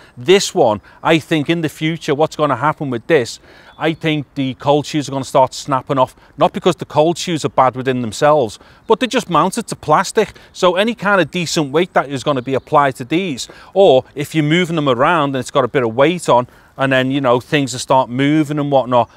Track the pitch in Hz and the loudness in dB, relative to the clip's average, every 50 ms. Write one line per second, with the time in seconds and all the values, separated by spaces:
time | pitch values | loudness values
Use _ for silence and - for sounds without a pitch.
0 | - _ _ 120 123 151 190 196 - - - 185 143 113 104 98 - - - _ | -20 _ _ -6 2 4 4 4 2 0 0 2 2 2 2 -2 -6 -14 -20 _
1 | - 147 170 151 - - 165 156 139 - 170 170 156 147 - - 156 156 165 156 | 0 0 0 0 0 -2 -2 -2 0 -2 -2 -2 -4 -6 -6 -6 -6 -6 -6 -4
2 | - - 139 139 160 - - - 151 147 131 110 135 156 151 - 156 135 123 110 | -4 -4 -2 0 -2 -2 -2 -2 -2 -2 0 0 0 -2 -2 -2 -6 -6 -6 -6
3 | - - 170 139 117 - - - - - - - - - - - 143 165 156 - | -2 0 0 0 0 -2 -8 -14 -20 -20 -20 -20 -20 -20 -10 -4 -4 -4 -4 -2
4 | - 160 151 151 135 - _ - 262 262 247 - - 147 143 151 135 - - 151 | -4 -2 -2 -2 -6 -8 _ -6 -6 -6 -6 -4 -2 0 0 0 0 -2 -6 -6
5 | 131 135 135 135 127 - - 139 131 - - - - - 135 127 - - 143 131 | -6 -6 -8 -8 -8 0 2 2 2 2 0 -8 -6 -4 -4 -4 -2 -2 -2 -2
6 | 131 - - _ _ _ _ - 156 175 - 202 - 180 160 - - - - 147 | -2 -2 -4 _ _ _ _ 0 0 0 0 0 0 0 0 0 -6 -2 0 2
7 | 156 170 170 - - 185 170 143 - 127 - - 131 127 120 127 123 135 127 127 | 2 2 0 -2 -4 -6 -4 -4 -4 -2 2 2 2 2 0 -2 -2 -2 -2 -2
8 | 120 110 - - 147 147 151 151 120 104 - - - - _ _ _ - 220 - | -4 -6 -4 0 2 4 4 4 2 -2 -6 -12 -20 -20 _ _ _ 0 0 0
9 | 254 220 - 240 - - 170 147 165 190 - 240 202 - 143 - - 151 151 170 | 0 -2 -2 -4 -4 0 0 2 2 2 -2 -4 -8 -8 -10 -8 0 2 2 2
10 | 190 - - 220 202 - - - - - _ - 185 180 170 185 214 240 226 - | 2 0 -2 -2 -2 -2 -6 -14 -20 -20 _ 0 0 2 2 2 0 -2 -2 -4
11 | 175 202 202 185 165 135 - 180 165 - - 175 147 135 135 160 180 - - 180 | -2 0 2 2 0 0 -2 -6 -6 -4 -2 -4 -4 -2 0 -2 -2 0 0 -2
12 | 151 135 143 127 - 151 143 131 120 135 131 117 - - 151 147 143 139 131 - | -2 -2 -6 -6 -4 -2 -4 -2 -4 -4 -4 -4 -4 0 2 2 2 2 0 -4
13 | 127 123 - 185 196 175 131 110 - - - - - - - 190 196 170 131 127 | -6 -4 -4 -2 -2 -4 -6 -8 -10 -14 -16 -20 -20 -4 2 4 6 6 6 4
14 | - - _ 135 147 - - 160 147 147 160 180 180 156 170 160 147 139 120 113 | 2 -2 _ -10 -10 -4 -2 -2 0 2 0 0 0 0 -2 -2 0 0 0 2
15 | 139 165 175 160 143 143 135 131 120 - - 143 127 113 - 143 120 113 110 127 | 2 2 2 0 0 -2 -2 -6 -8 -2 0 0 0 0 0 -2 -2 0 2 2
16 | 139 160 180 170 - - 131 120 123 - _ - _ _ _ - 135 135 131 131 | 2 2 0 -2 0 2 2 2 2 0 _ -20 _ _ _ -4 -2 0 2 2
17 | 127 131 135 143 139 123 123 127 - - 156 147 139 120 123 123 - - 139 131 | 0 0 -2 0 2 2 2 0 0 -2 -2 -2 -2 -2 -6 -8 -2 0 2 2
18 | 123 110 120 131 139 143 151 156 151 135 151 151 143 143 139 131 117 123 127 120 | 2 0 -2 -2 0 2 2 0 0 -2 -4 -4 -2 0 0 0 2 2 2 2
19 | 110 - _ | 2 0 _